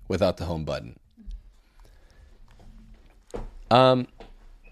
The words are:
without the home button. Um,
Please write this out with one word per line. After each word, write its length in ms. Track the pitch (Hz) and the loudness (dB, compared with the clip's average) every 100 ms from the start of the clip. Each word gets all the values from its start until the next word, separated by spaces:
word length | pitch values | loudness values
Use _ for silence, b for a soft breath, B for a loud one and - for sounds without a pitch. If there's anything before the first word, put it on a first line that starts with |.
| - | -6
without 280 | 92 95 - | 0 0 0
the 80 | |
home 220 | 85 80 76 | -6 -6 -6
button. 320 | 69 57 - _ _ 208 - - _ _ _ - - - - - - - - - - - - - _ _ - - - - | -8 -10 -18 _ _ -16 -16 -18 _ _ _ -20 -20 -20 -20 -20 -20 -20 -20 -20 -20 -20 -20 -20 _ _ -12 -12 -14 2
Um, 380 | 120 131 127 123 - - - - - - | 4 6 4 -2 -12 -20 -20 -20 -20 -20